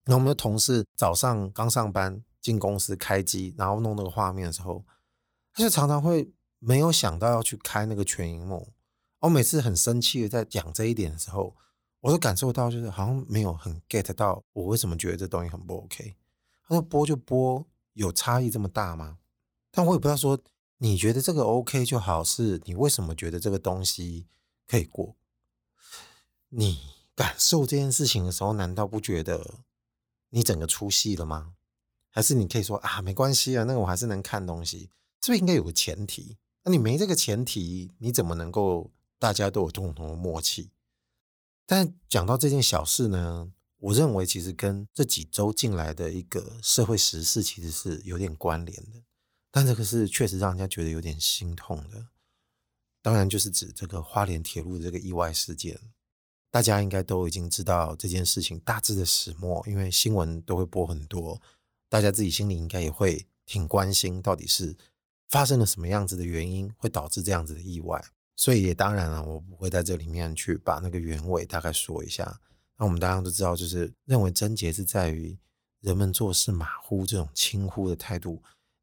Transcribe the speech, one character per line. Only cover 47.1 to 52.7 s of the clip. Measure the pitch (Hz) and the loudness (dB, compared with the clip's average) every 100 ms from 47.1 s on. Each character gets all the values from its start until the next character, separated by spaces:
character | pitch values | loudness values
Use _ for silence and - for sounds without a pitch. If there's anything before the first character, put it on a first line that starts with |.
| 80 | 2
事 | 80 - | 0 0
其 | - - | 0 -4
实 | 85 | -8
是 | 78 92 78 | -6 -6 -6
有 | 95 87 | -6 -4
点 | 95 76 | -4 -2
关 | - 80 85 | -2 -2 -4
联 | - 101 | -12 -16
的， | 113 - _ _ _ _ | -20 -20 _ _ _ _
但 | 139 | 2
这 | 135 113 | 4 2
个 | 104 | 0
是 | 117 104 | 0 2
确 | - 110 | 2 0
实 | 95 | 0
让 | 98 | 0
人 | 90 | 0
家 | 95 | -4
觉 | - | -4
得 | 80 | -4
有 | 80 | -4
点 | 82 76 | -6 -2
心 | - - 90 85 | -2 -2 -4 -8
痛 | - 76 76 | -8 -10 -10
的。 | 107 117 _ _ _ _ _ _ | -14 -16 _ _ _ _ _ _